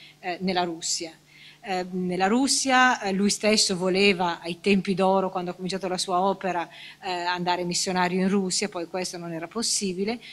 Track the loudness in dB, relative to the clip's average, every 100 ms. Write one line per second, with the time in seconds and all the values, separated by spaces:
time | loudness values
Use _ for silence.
0 | -20 -12 -8 -4 -2 0 0 -2 -4 -6
1 | -6 -14 _ -20 -20 -14 -6 -4 -4 -4
2 | -2 2 2 4 2 2 4 4 6 4
3 | 0 2 2 2 2 4 2 0 2 4
4 | 4 4 0 -2 -6 -4 2 2 2 2
5 | 4 4 2 -2 -6 -6 -6 -6 -4 -4
6 | -2 0 2 0 -2 -4 -6 -10 -20 -12
7 | -6 -4 -2 -2 0 0 0 -2 0 0
8 | 0 2 2 2 0 -2 -4 -4 -8 -6
9 | -6 -8 -8 -8 -8 -6 -4 -2 -2 -4
10 | -4 -6 -10